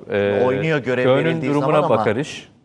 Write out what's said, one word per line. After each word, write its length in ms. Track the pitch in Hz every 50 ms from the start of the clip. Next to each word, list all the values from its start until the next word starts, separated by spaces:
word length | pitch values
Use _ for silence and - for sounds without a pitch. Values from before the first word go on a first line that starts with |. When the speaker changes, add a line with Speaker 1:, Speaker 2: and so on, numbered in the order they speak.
| - -
Speaker 1:
Ee, 340 | 101 101 101 101 101 101 120
Speaker 2:
Oynuyor 340 | 127 131 135 - 160 160 147
görev 240 | 113 123 127 120 127
Speaker 1:
Köln'ün 220 | 127 131 139 151
Speaker 2:
verildiği 260 | 165 165 160 131 127
Speaker 1:
durumuna 140 | 143 147 131
Speaker 2:
zaman 180 | 147 151 151 143
ama 60 | -
Speaker 1:
bakarış. 600 | 117 110 107 110 104 120 151 - - - - - _ _ _